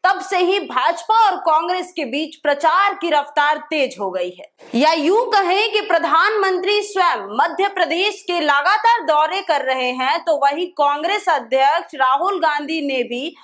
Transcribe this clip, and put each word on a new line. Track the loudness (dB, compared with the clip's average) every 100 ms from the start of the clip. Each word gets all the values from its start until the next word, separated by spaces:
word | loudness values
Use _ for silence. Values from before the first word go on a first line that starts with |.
तब | 2 0
से | -2 0
ही | 2 0
भाजपा | -2 -2 0 -2 0 2 4
और | 2
कांग्रेस | 0 0 0 -4 -6
के | -8
बीच | -6 -4 -6 -4
प्रचार | -2 2 2 2 0
की | 0 0
रफ्तार | 0 0 0 0 0
तेज | -2 -2 -2 -2
हो | -6
गई | -4 -6
है। | -8 -20 _ -4
या | 2 2
यूं | 2 2 2 2
कहें | 0 2 0 0
कि | -2
प्रधानमंत्री | 0 0 2 2 2 2 0 0 0 -2
स्वयं | -2 0 0 0 -4 -2
मध्य | -2 0 -2
प्रदेश | 0 -2 0 -2 -4
के | -4 -2
लगातार | 2 2 2 2 2 2
दौरे | 2 2 2 -2
कर | -2 -2
रहे | 0 -2 -2
हैं, | -2 -2 -2
तो | 0 2
वहीं | 2 0 -6
कांग्रेस | 0 0 0 -2 -2 0
अध्यक्ष | -2 0 2 2 2 -4
राहुल | 0 2 2 0 0
गांधी | 0 -2 -4 -4 -4
ने | -4
भी | -4 -6 -8 -12